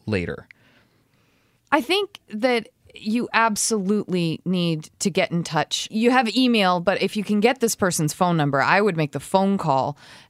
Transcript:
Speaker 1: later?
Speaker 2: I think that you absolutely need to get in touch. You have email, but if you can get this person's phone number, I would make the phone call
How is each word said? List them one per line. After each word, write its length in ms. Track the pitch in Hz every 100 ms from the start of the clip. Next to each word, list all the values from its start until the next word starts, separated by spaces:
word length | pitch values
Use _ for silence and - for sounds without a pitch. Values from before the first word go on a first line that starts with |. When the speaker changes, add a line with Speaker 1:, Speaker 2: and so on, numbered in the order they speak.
| -
Speaker 1:
later? 400 | 101 85 - - - _ _ _ _ _ _ _ _ _ _ -
Speaker 2:
I 100 | 302
think 380 | 262 381 392 - _
that 400 | 214 247 240 - _ _ -
you 340 | 202 240 208
absolutely 1080 | 214 226 202 - 220 185 208 - 180 170 156 175
need 440 | 185 170 156 - _
to 100 | 202
get 200 | 175 170
in 120 | 170
touch. 440 | - 156 - - -
You 180 | 220 233
have 260 | 254 226 208
email, 440 | 254 226 185 180
but 220 | 180 185
if 140 | 196 214
you 80 |
can 160 | 190 208
get 200 | 233 262
this 160 | 226 -
person's 380 | 190 165 151
phone 220 | - 180 165
number, 260 | 143 135
I 200 | 127 185
would 160 | 208 160
make 140 | 147
the 80 | 143
phone 380 | - 190 196 196
call 380 | 156 135 123 147 - -